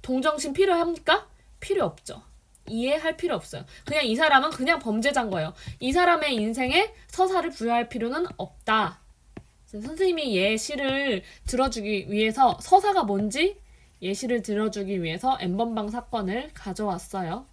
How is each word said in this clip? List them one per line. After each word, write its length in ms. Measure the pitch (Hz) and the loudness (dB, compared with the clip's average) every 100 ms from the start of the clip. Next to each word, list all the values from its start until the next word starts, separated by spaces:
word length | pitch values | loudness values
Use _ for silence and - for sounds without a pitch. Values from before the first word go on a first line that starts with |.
동정심 500 | - 254 294 302 302 | -2 2 2 0 -4
필요합니까? 760 | 277 381 339 339 330 - 381 - - - - | 2 4 4 2 0 2 0 0 -20 -20 -18
필요 260 | - 392 | -4 -2
없죠. 380 | 196 - - - - - _ _ - | -2 -4 -16 -16 -18 -20 _ _ -8
이해할 480 | 226 254 311 320 311 | -4 0 0 -2 -2
필요 200 | 349 208 | -2 -2
없어요. 280 | - - - - | -6 -12 -14 -18
그냥 200 | - 302 | -4 -2
이 120 | 262 226 | 0 2
사람은 340 | 311 269 294 | 6 6 4
그냥 300 | - 262 311 | -2 0 0
범죄자인 500 | 226 214 262 277 226 | 0 0 0 0 -2
거예요. 240 | 185 156 - - - | -4 -4 -8 -16 -6
이 140 | 254 | 0
사람의 420 | 320 349 330 294 | 4 4 4 2
인생에 580 | 233 214 226 254 320 440 - - | 0 -2 -2 2 2 2 -4 -12
서사를 420 | - 370 381 330 | 0 2 2 -2
부여할 380 | 269 226 233 233 | -4 0 0 0
필요는 380 | 233 233 294 349 - | -4 -4 -2 -4 -6
없다. 640 | - - - 220 185 - - _ _ - - _ _ | -12 -8 0 2 2 -4 -20 _ _ -20 -20 _ _
선생님이 680 | 208 233 320 381 330 277 190 | -12 -10 0 2 2 0 2
예시를 880 | 196 220 - 285 269 269 277 196 - - - | 2 0 -2 -2 0 0 0 -2 -6 -12 -4
들어주기 640 | 247 262 240 208 208 - | 0 0 0 -4 -4 -2
위해서 480 | 208 220 220 254 - | 0 0 4 4 4
서사가 440 | - 381 415 381 | 6 6 6 2
뭔지 560 | 220 202 214 262 359 415 - - - _ | 2 0 -2 0 0 -2 -20 -20 -20 _
예시를 400 | 185 202 247 240 | -6 -4 -2 -2
들어주기 600 | 202 208 220 208 196 196 | -2 -2 -2 -4 -4 -2
위해서 360 | 165 175 262 269 | -4 -2 -2 0
엠번방 500 | 180 190 233 220 208 | -2 -2 -2 -2 -4
사건을 600 | 233 - 226 185 226 302 | -8 -6 -4 -2 -4 -6
가져왔어요. 920 | - - 269 208 180 - 196 165 208 - | -12 -10 -4 -4 -4 -6 -6 -4 -6 -10